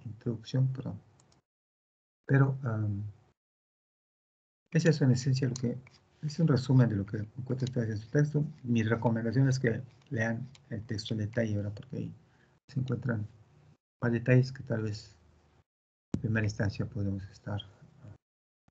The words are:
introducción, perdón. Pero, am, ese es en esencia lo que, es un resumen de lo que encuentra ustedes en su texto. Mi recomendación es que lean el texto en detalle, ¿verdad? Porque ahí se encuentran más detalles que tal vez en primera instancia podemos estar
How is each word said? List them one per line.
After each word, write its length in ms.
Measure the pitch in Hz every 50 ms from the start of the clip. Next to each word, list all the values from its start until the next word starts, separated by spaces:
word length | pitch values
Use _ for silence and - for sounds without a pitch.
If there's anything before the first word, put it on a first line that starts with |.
| -
introducción, 640 | 110 - - - 120 117 110 - - - 131 131 131
perdón. 320 | 131 131 - 110 107 - - _ _ _ - _ _ _ _ _ _ _ _ _ _ _ _ _ _ _ _ _ _ _ -
Pero, 300 | - 139 135 139 135 131 - 139
am, 380 | 120 107 107 107 104 101 101 104 104 - - _ _ _ _ _ _ _ _ _ _ _ _ _ _ _ _ _ _ _ _ _ _ _ _ _ _ _ _ _ _
ese 180 | - 160 165 170
es 100 | 147 -
en 120 | 147 127
esencia 360 | 120 - - 139 127 - 139 117
lo 60 | 110
que, 240 | - 120 117 - - - - _ - _ _ _ -
es 160 | - 151 - -
un 80 | 165 151
resumen 400 | 135 - - - 131 131 120 107
de 80 | 104
lo 100 | 98 98
que 120 | - - 107
encuentra 460 | 104 - - - - - 123 - 123
ustedes 260 | - - 123 113 107
en 80 | 110 104
su 100 | - -
texto. 340 | - 147 147 147 - 147 147 - - - -
Mi 180 | 120 120 117
recomendación 680 | 107 113 117 113 - 120 113 113 113 117 104 135 135 135
es 100 | 127 -
que 220 | - 117 107 - - - - _ _ -
lean 380 | 139 113 110 113 113 117 131 - - - _ -
el 120 | 120 104
texto 320 | 104 - 113 104 - - 113
en 60 | 107
detalle, 360 | 107 104 - 120 117 107 104
¿verdad? 160 | 101 101 104 104
Porque 220 | - - - -
ahí 160 | 113 113 110 - - - _ _ _ _ _ _ _ _ -
se 120 | - 127
encuentran 460 | 127 127 120 - - 123 113 107 104 - - - - _ _ _ _ - _ _ _ _ _ -
más 100 | 123 120
detalles 400 | 117 117 120 131 127 127 127 -
que 100 | - - -
tal 180 | - 117 110
vez 340 | 110 110 107 - - - - _ _ _ _ _ _ _ _ _ _ _ _ _ _ _ _ _ _ - -
en 60 | -
primera 260 | - 110 110 110 107
instancia 400 | 101 - - 110 98 - - 101
podemos 360 | - - 101 101 98 98 98 95 -
estar 300 | - - - 107 101 98 - - - - - - _ - - - - - _ _ _ _ _ _ _ _ _ -